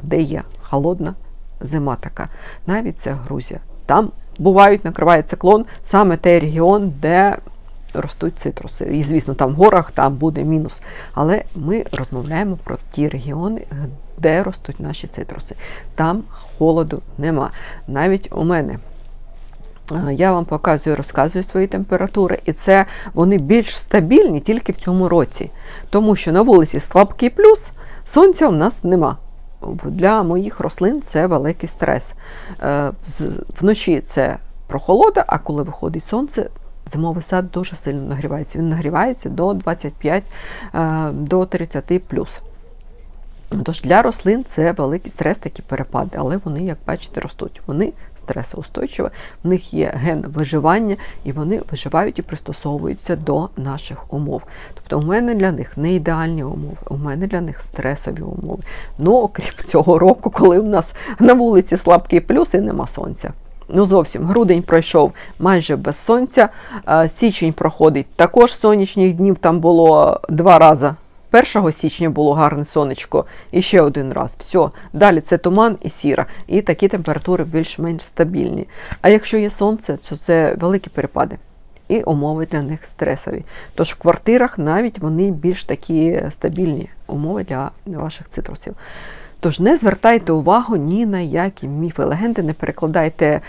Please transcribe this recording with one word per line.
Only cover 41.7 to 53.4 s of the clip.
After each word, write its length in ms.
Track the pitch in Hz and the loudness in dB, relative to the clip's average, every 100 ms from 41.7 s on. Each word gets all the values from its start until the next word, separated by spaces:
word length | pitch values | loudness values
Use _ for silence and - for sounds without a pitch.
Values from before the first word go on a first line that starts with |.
| 139 - 180 | -8 -2 -2
плюс. 420 | - - - - - - - - - - - - - - - 208 | -2 -6 -6 -10 -18 -18 -20 -20 -20 -20 -20 -18 -18 -18 -10 -6
Тож 180 | - 170 | -6 -6
для 200 | 131 175 | 2 4
рослин 420 | 175 - 185 233 254 | 4 0 0 0 -2
це 240 | - 165 | 0 0
великий 380 | 180 139 170 - | 0 -2 -4 -8
стрес, 280 | - 147 - | -4 -2 -2
такі 240 | - - | -6 -12
перепади, 540 | - 135 131 127 190 - | -10 -8 -6 -6 -6 -4
але 220 | 135 190 | -4 -4
вони, 180 | 165 147 | -4 -6
як 160 | 185 151 - | -6 -6 -8
бачите, 340 | 160 - - | -8 -8 -10
ростуть. 400 | - - - - - | -10 -10 -12 -12 -8
Вони 260 | 147 208 - - - | -4 -4 -6 -16 -16
стресоустойчиві, 920 | - - 123 - - - - - - - - - | -10 -8 -8 -12 -10 -8 -6 -6 -6 -8 -16 -8
в 40 | 170 | -2
них 260 | 185 - | -2 -2
є 180 | 156 151 - | -4 -4 -2
ген 280 | 151 156 - | -4 -4 -4
виживання, 640 | 151 143 151 156 202 214 196 - - | -6 -2 0 2 2 0 -4 -8 -10
і 80 | 143 | -8
вони 280 | 143 156 220 - | -6 -4 -4 -6
виживають 480 | 143 139 165 208 - | -10 -2 0 0 -4
і 40 | |
пристосовуються 920 | - 156 - 151 147 147 160 - - 160 | -10 -12 -10 -10 -6 -6 -6 -8 -6 -6
до 320 | 147 147 | -2 -2